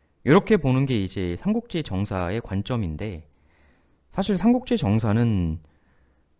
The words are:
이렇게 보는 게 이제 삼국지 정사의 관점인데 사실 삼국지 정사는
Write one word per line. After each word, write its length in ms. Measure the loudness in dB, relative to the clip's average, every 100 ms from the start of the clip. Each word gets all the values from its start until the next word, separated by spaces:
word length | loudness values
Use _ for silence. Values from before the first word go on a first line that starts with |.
| _ _
이렇게 340 | 4 4 6 2
보는 280 | 2 2 0
게 160 | 0
이제 340 | -2 -4 -4 -4
삼국지 440 | -2 -4 -4 -8
정사의 600 | -4 -4 -2 -2 -4 -4
관점인데 840 | -4 -4 -2 -4 -4 -6 -8 -10 -16 _ _ _ _ _ _ _ _
사실 260 | -4 -2 2
삼국지 400 | 2 2 0 0
정사는 840 | 2 2 2 2 2 2 0 -4 -10 _ _ _ _ _ _